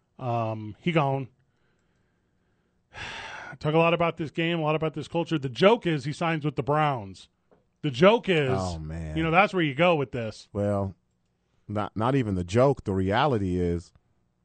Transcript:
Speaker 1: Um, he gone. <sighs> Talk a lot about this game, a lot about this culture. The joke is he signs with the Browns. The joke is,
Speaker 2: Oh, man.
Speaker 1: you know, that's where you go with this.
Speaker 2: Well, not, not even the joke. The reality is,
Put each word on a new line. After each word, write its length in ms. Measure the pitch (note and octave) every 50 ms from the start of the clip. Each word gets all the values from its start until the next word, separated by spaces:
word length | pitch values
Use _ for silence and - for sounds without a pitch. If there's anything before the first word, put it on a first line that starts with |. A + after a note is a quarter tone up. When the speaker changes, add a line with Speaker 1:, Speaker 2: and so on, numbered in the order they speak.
| _ _ _ -
Speaker 1:
Um, 580 | C3 B2 A#2 A#2 A2+ A2 A2+ A2 G#2+ G#2+ G2+ -
he 120 | - F3+
gone. 360 | D#3 D#3+ C#3+ C#3 C3+ C3+ C3+ - _ _ _ _ _ _ _ _ _ _ _ _ _ _ _ _ _ _ _ _ _ _ _ _ _ _ _ _ _ _ _ _
<sighs> 680 | - - - - - - - - - - - - - -
Talk 160 | - D3+ D3+
a 40 | E3
lot 140 | E3 E3+
about 240 | E3+ E3+ E3+ E3 E3
this 140 | - D#3+ C3+
game, 300 | - E3+ E3 E3 F3 E3
a 20 |
lot 120 | D#3 D3+ D#3
about 180 | D3+ D#3+ D#3 -
this 140 | D#3 C#3 -
culture. 300 | - E3+ E3 - D#3+ D3
The 100 | C3 C3
joke 380 | A2+ A#2 F3+ G3+ A#3 A#3 -
is 180 | F3 D#3+ C#3+ A2+
he 80 | D3+
signs 320 | D3 - F3 D#3+ E3 D#3 C#3
with 120 | D3+ -
the 60 | -
Browns. 680 | A#2 C#3 D3 D3+ D#3 D3 C3+ A#2 G2+ G2 F#2 - - _ _ _ _ _ _ _ _ _ _ _
The 80 | - D3+
joke 380 | B2 A2+ F3+ G3 A#3 B3 - F#3+
is, 220 | F3 D#3 C#3+ B2+
Speaker 2:
Oh, 260 | B2+ F#2+ F#2 F2+ E2+ D#3+
man. 380 | D#3 D#3 D#3+ E3 D#3+ D#3 D#3
Speaker 1:
you 60 | D#3+
know, 80 | E3 D#3+
that's 220 | D#3+ F3+ G#3 G3+
where 100 | F#3+ F#3
you 120 | E3 D3 B2+
go 220 | C#3 E3+ F3+ E3+
with 160 | D3 C3+ -
this. 360 | - B2 A2+ A2 - - - _
Speaker 2:
Well, 420 | - G2+ G2+ G#2 G2+ G2 G2 G2 F#2+ _ _ _ _ _ _ _ _ _ _ _ _ _ _
not, 300 | - G#2 G#2 G2+ - -
not 180 | G2 A2 B2+ C#3
even 220 | C#3 A#2 G#2+ G2
the 80 | F#2 F2+
joke. 400 | F2 G2 A#2+ C3 C#3+ C3 - -
The 80 | G#2+
reality 680 | F#2+ F#2+ F#2+ F#2+ G2+ A#2+ C#3+ D3+ B2 G#2+ G2 F#2 F2+ F2+
is, 340 | F2 F2 E2+ E2+ - - _ _ _ _ _ _ _ _ _ _